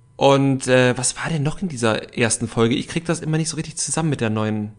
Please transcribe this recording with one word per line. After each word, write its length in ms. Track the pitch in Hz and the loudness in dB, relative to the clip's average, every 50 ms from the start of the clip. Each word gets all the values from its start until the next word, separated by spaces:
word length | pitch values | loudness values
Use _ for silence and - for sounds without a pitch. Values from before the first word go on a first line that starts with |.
| _ _ _ | _ _ _
Und, 520 | - - 139 139 135 139 139 135 131 - | 2 4 4 6 6 4 2 2 0 2
äh, 280 | 127 127 127 127 123 117 | 4 4 6 6 4 2
was 200 | 117 127 - - | 0 -2 -4 -4
war 120 | - - 151 | -4 -6 -4
denn 100 | 165 151 | -4 -2
noch 220 | 135 151 - - 196 | -2 -2 -2 -4 -6
in 40 | |
dieser 480 | 175 143 113 117 113 107 - - - - | -6 -4 0 0 0 0 0 -4 -8 -2
ersten 320 | - 120 110 - - 117 | -2 0 0 0 -2 -4
Folge? 280 | 110 - 120 113 117 127 | -4 0 2 2 2 2
Ich 120 | - - | -2 -4
krieg 180 | - - 170 165 | -4 -8 -6 -4
das 160 | - 165 165 | -4 -4 -4
immer 160 | 170 156 156 | -2 -2 -2
nicht 120 | 156 160 - | 0 -2 -2
so 60 | - | -4
richtig 220 | 151 160 151 - | -6 -8 -8 -8
zusammen 340 | - - 143 - 160 165 156 | -8 -6 -4 -2 -2 0 0
mit 100 | 135 - | 0 0
der 80 | 120 110 | 0 0
neuen. 420 | 107 110 107 107 107 107 104 110 - | 0 0 0 0 -2 -4 -4 -8 -8